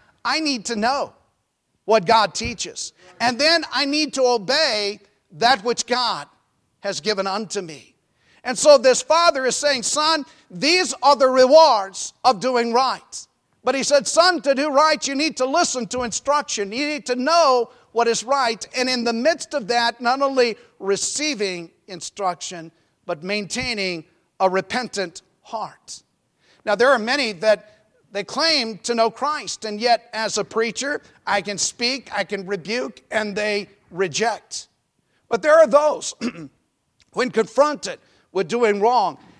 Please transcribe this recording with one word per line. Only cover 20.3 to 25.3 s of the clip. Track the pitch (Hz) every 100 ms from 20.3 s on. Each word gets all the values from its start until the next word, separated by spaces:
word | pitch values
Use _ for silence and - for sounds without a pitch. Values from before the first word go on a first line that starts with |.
| 269 240 208 _ -
receiving | 196 190 - - 302 226 196 180 165 _ -
instruction, | 175 - - 190 175 - 180 160 _ _ _ -
but | 160
maintaining | 180 208 196 233 254 214 190 170 - _ _ -
a | 190
repentant | 185 185 240 233 202 180 - -